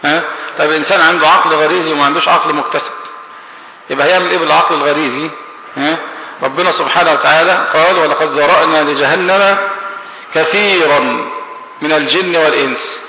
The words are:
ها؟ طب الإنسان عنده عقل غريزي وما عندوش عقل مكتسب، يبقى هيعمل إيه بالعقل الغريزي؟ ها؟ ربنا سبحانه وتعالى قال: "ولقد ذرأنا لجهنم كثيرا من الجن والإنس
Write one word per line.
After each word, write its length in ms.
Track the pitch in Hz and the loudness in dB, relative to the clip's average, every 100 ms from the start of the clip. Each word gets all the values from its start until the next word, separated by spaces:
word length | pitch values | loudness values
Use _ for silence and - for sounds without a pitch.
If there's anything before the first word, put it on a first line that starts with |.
ها؟ 180 | 143 160 - - - - | 0 -2 -2 -10 -10 -2
طب 60 | |
الإنسان 360 | 151 156 143 151 | 0 0 0 4
عنده 280 | 165 170 156 | 4 4 4
عقل 220 | 180 175 | 4 4
غريزي 420 | 156 156 180 160 | 2 2 0 -2
وما 120 | 147 | 0
عندوش 240 | 143 160 175 | 2 2 2
عقل 260 | 165 151 | 2 0
مكتسب، 380 | 147 - 147 - - - - - - - - - - - | -4 -4 -6 -6 -14 -16 -18 -20 -20 -20 -20 -20 -20 -8
يبقى 160 | 139 147 | 0 2
هيعمل 240 | 185 175 | 2 0
إيه 80 | 180 | -2
بالعقل 360 | 160 151 165 | 2 2 2
الغريزي؟ 560 | 156 143 147 147 127 156 - - - - - | 0 0 0 -2 -4 -8 -10 -18 -18 -14 -4
ها؟ 200 | 147 160 - - - - | -2 -2 -8 -14 -16 -6
ربنا 280 | 135 143 180 | -4 0 0
سبحانه 420 | - 139 156 170 | 0 0 2 2
وتعالى 540 | 147 135 156 175 180 - | 2 4 4 4 2 0
قال: 260 | 156 170 185 | 2 4 4
"ولقد 300 | 156 147 156 139 | 0 0 0 2
ذرأنا 440 | 147 185 156 156 | 4 4 4 2
لجهنم 760 | 147 139 139 170 180 190 196 196 - - - - - - - | 0 0 0 0 2 2 4 2 -2 -6 -10 -12 -14 -18 -4
كثيرا 640 | 160 156 190 208 190 156 143 127 120 - - - - - - | -2 0 0 0 2 2 2 0 -4 -6 -10 -12 -16 -18 -8
من 100 | 147 | -2
الجن 440 | 156 147 165 185 170 | 0 0 -2 0 2
والإنس 640 | 156 143 135 120 - - | 2 2 -2 -4 -8 -12